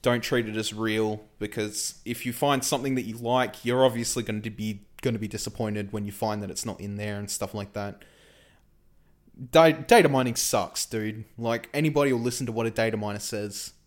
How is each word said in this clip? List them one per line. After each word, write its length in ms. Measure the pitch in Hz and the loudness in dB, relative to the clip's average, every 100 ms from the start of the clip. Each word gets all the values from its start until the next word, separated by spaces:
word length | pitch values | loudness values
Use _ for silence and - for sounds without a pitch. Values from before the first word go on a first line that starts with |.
don't 200 | - 120 | 2 0
treat 260 | 110 123 110 | 2 0 0
it 80 | 107 | -2
as 160 | 107 | -4
real, 500 | 107 110 107 107 107 - _ | -2 0 2 0 -2 -10 _
because 600 | 104 - 107 104 - - | -8 -4 -4 -4 -8 -8
if 220 | - 117 127 | -8 -6 -6
you 80 | |
find 300 | 117 143 135 | 0 2 2
something 320 | 127 139 135 131 | 2 -2 0 -2
that 80 | |
you 120 | 113 113 | -4 -6
like, 460 | 117 127 123 - | 0 2 0 -2
you're 220 | 120 123 131 | 0 6 6
obviously 380 | 117 117 - | 4 -2 -4
going 180 | 113 107 | -2 -4
to 80 | 110 | -6
be, 320 | 107 110 101 - - | -6 -6 -6 -12 -4
gonna 180 | 131 113 | -2 -2
be 80 | 104 | -4
disappointed 680 | 107 - - 110 104 98 | -6 -8 -4 -4 -4 -4
when 120 | 107 101 | -6 -6
you 60 | |
find 300 | 98 110 104 | -4 -2 -2
that 60 | 98 | -4
it's 140 | 90 113 | -6 -8
not 140 | 98 | -8
in 160 | 101 101 | -8 -6
there 200 | 104 104 | -6 -6
and 120 | 104 | -6
stuff 220 | - 101 | -6 -6
like 200 | 107 101 | -6 -8
that. 300 | 104 101 - - _ - - _ _ _ _ _ _ _ _ _ - 127 | -8 -8 -10 -20 _ -20 -20 _ _ _ _ _ _ _ _ _ -18 2
Da-, 200 | 160 165 | 8 8
data 380 | 156 - 233 160 | 6 8 8 8
mining 260 | 135 127 117 | 4 2 0
sucks, 500 | - 117 87 - - | 0 0 0 -4 -6
dude. 380 | 113 107 110 107 - | -4 -4 -6 -12 -6
Like, 320 | 117 117 - | -2 -2 -4
anybody 380 | 139 156 147 143 | 0 2 4 4
will 60 | 123 | 2
listen 260 | 120 120 123 | 0 -2 -4
to 60 | |
what 140 | 113 113 | -2 -2
a 20 | |
data 260 | 107 113 107 | 0 0 0
miner 200 | 104 104 | -4 -6
says 540 | - 107 104 98 - - | -6 -6 -6 -8 -12 -16